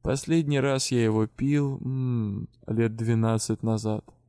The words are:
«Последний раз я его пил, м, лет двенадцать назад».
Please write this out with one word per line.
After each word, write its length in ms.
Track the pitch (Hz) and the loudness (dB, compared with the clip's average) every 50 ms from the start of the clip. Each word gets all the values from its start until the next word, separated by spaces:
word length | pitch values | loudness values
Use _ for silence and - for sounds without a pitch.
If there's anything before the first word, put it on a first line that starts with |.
«Последний 580 | _ - 127 139 - - 165 165 160 143 147 139 | _ -2 -2 -2 0 0 0 0 2 2 2 2
раз 300 | 131 139 135 135 - - | 2 2 0 0 0 0
я 140 | 127 120 117 | 2 2 4
его 220 | 110 107 110 110 | 4 4 2 0
пил, 520 | 110 _ - 131 139 147 147 143 139 135 - | 0 _ -2 0 2 2 2 0 0 -4 -6
м, 720 | - 131 131 131 127 127 123 117 110 104 101 - - - _ _ - | -6 -6 -4 -2 -2 -2 0 0 -2 -2 -4 -6 -8 -10 _ _ -8
лет 300 | - 113 110 117 113 110 | -4 0 0 0 0 0
двенадцать 640 | 113 113 113 117 113 113 113 113 110 - - 110 - | -2 0 2 2 2 2 2 2 0 0 -2 -4 -2
назад». 420 | - 113 113 107 110 110 107 107 - - _ _ _ | -2 -2 -2 0 -2 -4 -4 -4 -6 -14 _ _ _